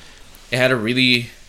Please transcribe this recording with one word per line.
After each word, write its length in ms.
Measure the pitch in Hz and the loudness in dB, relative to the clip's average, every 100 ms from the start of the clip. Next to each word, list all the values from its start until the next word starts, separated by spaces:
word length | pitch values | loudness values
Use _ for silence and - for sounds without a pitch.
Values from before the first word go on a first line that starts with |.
| - - - - - | -20 -20 -20 -20 -6
it 60 | 123 | 0
had 160 | 127 | 0
a 40 | 127 | 0
really, 540 | 107 127 127 123 117 - | -2 0 2 0 -2 -14